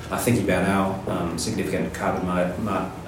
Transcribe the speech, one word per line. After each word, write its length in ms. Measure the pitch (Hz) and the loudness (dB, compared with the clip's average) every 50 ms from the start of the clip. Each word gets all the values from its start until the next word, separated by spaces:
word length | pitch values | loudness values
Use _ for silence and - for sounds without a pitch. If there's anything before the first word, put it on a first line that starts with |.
| - - | -6 -4
uh, 80 | 95 98 | -4 0
thinking 240 | - 127 117 101 95 | 2 4 4 4 4
about 260 | 95 90 90 95 98 | 2 2 4 4 2
our, 400 | 98 98 95 95 - - - - | 4 2 2 2 0 -2 -4 -4
um, 300 | 95 87 85 82 82 80 | -2 -2 -2 -2 -2 -2
significant 560 | - - - 95 95 - - 90 90 87 - | -2 -2 -2 -2 0 0 0 0 -2 -2 -4
carbon 320 | - 101 95 90 90 90 87 | -2 -2 0 0 0 0 0
ma-, 280 | 90 90 87 87 - - | 2 2 2 0 0 -2
ma-, 320 | 110 104 95 92 92 92 - - - | -2 -2 0 -2 -2 -4 -6 -8 -6